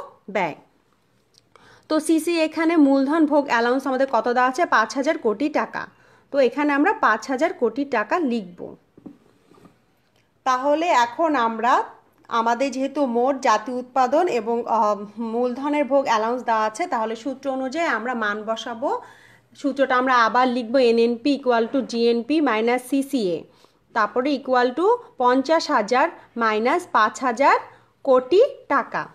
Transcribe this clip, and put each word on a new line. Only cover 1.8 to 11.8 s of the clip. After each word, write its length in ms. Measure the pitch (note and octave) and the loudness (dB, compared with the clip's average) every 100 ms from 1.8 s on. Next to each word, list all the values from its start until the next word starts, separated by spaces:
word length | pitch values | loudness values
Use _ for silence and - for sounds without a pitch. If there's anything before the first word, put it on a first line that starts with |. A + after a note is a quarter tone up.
| - | -2
তো 120 | D#4 | -2
সিসি 400 | D#4 D#4+ D#4 E4+ | 2 0 0 0
এখানে 360 | D#4 D#4 E4 E4+ | 0 0 0 4
মূলধন 500 | C#4 C#4 C4+ E4 D4 | 4 4 2 2 2
ভোগ 200 | D4 C#4+ | 2 2
অ্যালাউন্স 400 | A#3 A#3+ C4 C4+ | 0 2 0 -2
আমাদের 200 | B3+ C4 | -2 0
কত 160 | A3+ A#3+ | 0 0
দেওয়া 200 | A#3+ B3+ | 2 0
আছে? 180 | B3+ E4+ | 2 0
পাঁচ 280 | A#3+ A3+ | 2 0
হাজার 240 | C4+ C4+ E4 | 0 -2 0
কোটি 300 | A3+ G#3 D4 | -2 -2 -2
টাকা। 380 | D4 - - - _ _ _ _ | -2 -4 -8 -12 _ _ _ _
তো 80 | C#4 | 0
এখানে 340 | A#3+ B3 D4 | 0 2 0
আমরা 200 | C#4 E4+ | 2 2
পাঁচ 360 | A4 B3+ A3 - | 2 0 0 -2
হাজার 240 | B3+ E4 | -2 -2
কোটি 320 | F4+ A#3 A3+ | 0 -2 -2
টাকা 340 | C#4 A#3+ D#4 F4 | -4 -2 -2 -2
লিখব। 580 | C#4+ A#3 F3+ F3 - - _ _ - - _ _ _ - - _ _ _ _ _ _ _ | 0 -4 -6 -14 -16 -18 _ _ -20 -20 _ _ _ -20 -20 _ _ _ _ _ _ _
তাহলে 420 | C4 B3+ C#4+ D4+ F4 | -2 0 0 0 2
এখন 500 | C#4 A#3+ - E4 C#4 | 2 2 0 0 2
আমরা 480 | A3+ A3+ A#3 E4 | 0 0 0 2